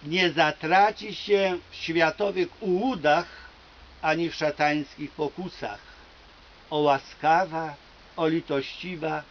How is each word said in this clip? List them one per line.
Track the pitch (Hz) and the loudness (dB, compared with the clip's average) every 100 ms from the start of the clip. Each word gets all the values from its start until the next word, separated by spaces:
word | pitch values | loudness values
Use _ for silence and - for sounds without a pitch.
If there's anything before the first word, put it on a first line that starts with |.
nie | 147 185 175 | -2 0 0
zatraci | 147 151 151 160 185 208 208 214 | 4 2 2 2 4 4 2 -12
się | 180 - 202 190 175 - | -10 0 2 2 -2 -8
w | |
światowych | - - 165 160 - 202 185 170 - | -12 -2 2 2 2 -4 -2 -4 -4
ułudach | 202 180 254 214 147 156 180 - - - - - - - | -2 0 0 0 2 2 0 -16 -20 -20 -20 -20 -20 -4
ani | 160 156 165 | -2 0 -2
w | |
szatańskich | - 156 147 151 151 139 - 147 | -2 -4 0 0 0 -6 -10 -12
pokusach. | - 147 - 185 - 113 104 - - - - - - - - - | -6 -6 -6 -10 -8 -10 -10 -18 -20 -20 -20 -20 -20 -20 -20 -6
O | 151 | 2
łaskawa, | 147 139 - - 151 165 165 160 160 143 - - - - | 4 2 -2 -2 4 4 2 -4 -8 -12 -20 -20 -14 -2
o | 160 | 0
litościwa | 160 156 139 135 - 180 175 156 151 143 | 0 -2 -4 -4 -10 -10 -6 -6 -6 -8